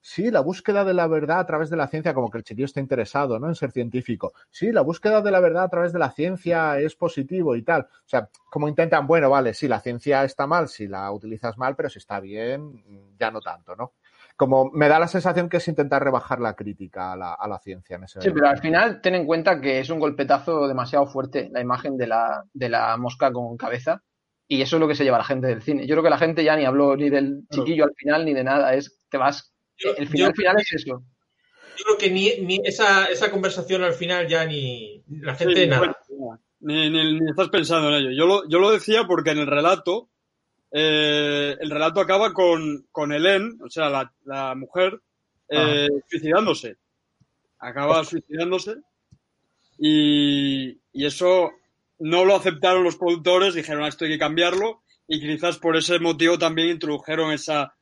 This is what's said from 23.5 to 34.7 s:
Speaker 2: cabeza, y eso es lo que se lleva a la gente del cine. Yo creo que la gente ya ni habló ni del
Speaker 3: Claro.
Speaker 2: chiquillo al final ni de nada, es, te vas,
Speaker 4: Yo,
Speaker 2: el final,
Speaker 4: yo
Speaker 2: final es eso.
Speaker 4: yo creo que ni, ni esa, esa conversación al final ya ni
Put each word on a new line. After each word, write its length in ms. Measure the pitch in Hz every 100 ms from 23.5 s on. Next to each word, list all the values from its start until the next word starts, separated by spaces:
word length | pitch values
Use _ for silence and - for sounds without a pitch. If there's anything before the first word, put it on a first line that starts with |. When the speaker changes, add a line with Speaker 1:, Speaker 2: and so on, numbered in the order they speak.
| 117
Speaker 2:
cabeza, 440 | 123 120 151 180 _ _ _ _ _
y 140 | 139
eso 160 | 131 165
es 20 |
lo 80 | 156
que 80 | 147
se 80 |
lleva 140 | 139 120
a 20 |
la 60 | -
gente 220 | 131 127
del 140 | 117
cine. 240 | - 143 123
Yo 80 | 156
creo 80 |
que 60 | 160
la 80 | 143
gente 240 | 165 165 156
ya 100 | 156
ni 80 |
habló 320 | 135 139 143 139
ni 140 | 147
del 340 | 143 139 139 -
Speaker 3:
Claro. 160 | 143 131
Speaker 2:
chiquillo 180 | 165
al 100 | 147 -
final 280 | 139 151
ni 100 | 160
de 100 | 139 127
nada, 280 | 143 135 131
es, 260 | 143 _ _
te 80 | 139
vas, 360 | 131 143 _ _ _ _
Speaker 4:
Yo, 140 | - 143
Speaker 2:
el 100 | 143
final, 220 | 147 196
Speaker 4:
yo 60 | 208
Speaker 2:
final 200 | 180 208
es 140 | 208
eso. 320 | 160 135 127 127 _ _ _ _ _ - -
Speaker 4:
yo 60 | 220
creo 120 | 208
que 120 | 196
ni, 280 | 185 202 - 185
ni 160 | 190
esa, 440 | 196 196 208 196 185
esa 220 | 175 202
conversación 520 | 196 185 185 175 185
al 100 | 180
final 320 | 170 175 180 165
ya 160 | 160 160
ni 580 | 147 131